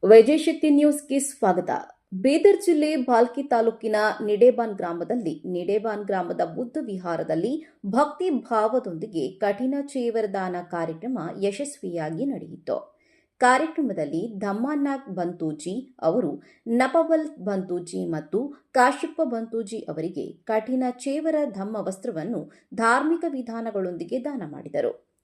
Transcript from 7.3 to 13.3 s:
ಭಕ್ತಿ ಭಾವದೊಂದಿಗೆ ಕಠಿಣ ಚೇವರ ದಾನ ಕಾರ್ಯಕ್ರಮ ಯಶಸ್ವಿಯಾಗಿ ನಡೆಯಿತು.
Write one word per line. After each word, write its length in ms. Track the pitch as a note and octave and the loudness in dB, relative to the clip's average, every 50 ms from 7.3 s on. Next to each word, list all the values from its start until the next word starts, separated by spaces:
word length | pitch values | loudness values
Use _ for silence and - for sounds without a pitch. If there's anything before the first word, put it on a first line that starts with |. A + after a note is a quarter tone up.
| D#3+ D#3+ F3 A3+ C#4 D#4 - - _ _ - | -2 -2 0 -2 -2 -4 -8 -12 _ _ -8
ಭಕ್ತಿ 440 | G3 F#3+ A#3+ D4 D4 D4 - F4+ F#4 | -2 2 2 2 2 0 -4 -2 -2
ಭಾವದೊಂದಿಗೆ 1000 | D4+ A#3+ - - A#3+ A3 G#3+ A3+ A#3 B3+ - G3+ E3+ D#3+ F3+ A3 - E3 C#3 C3 | -2 -2 -2 0 0 2 2 2 2 0 -2 -2 -8 -8 -10 -6 -4 -4 -4 -4
ಕಠಿಣ 440 | F#3+ - G#3+ G3+ G3+ G3+ B3+ C4 C4+ C#4+ C#4+ | -4 -2 -2 -2 -2 -2 -2 -4 -2 -4 -6
ಚೇವರ 380 | C#4+ - C4+ A#3+ A#3 G#3+ A3+ A3 G#3+ G3 | -6 -6 -4 -2 -2 0 0 -2 -2 -2
ದಾನ 240 | G3 F#3 F#3 F3+ F3 F3 E3+ | -4 -4 -4 -4 -6 -8 -6
ಕಾರ್ಯಕ್ರಮ 480 | - E3+ E3 D#3+ D#3+ D#3+ - A#3+ C4 A3 D3+ - - G3 F#3+ | -6 -6 -4 -4 -6 -8 -6 -6 -6 -4 -6 -6 -6 -2 -4
ಯಶಸ್ವಿಯಾಗಿ 840 | G3+ G3 - C#4+ C#4 - - - F#3 E3+ E3+ D#3 D3+ E3 D#3+ B3 | -4 -2 -4 -8 -8 -10 -10 -10 -8 -6 -4 -4 -4 -4 -4 -4
ನಡೆಯಿತು. 720 | C#4+ C4 F3+ - - - - _ - - - - - _ _ _ _ _ _ _ _ | -4 -4 -6 -8 -12 -16 -14 _ -4 -4 -4 -6 -10 _ _ _ _ _ _ _ _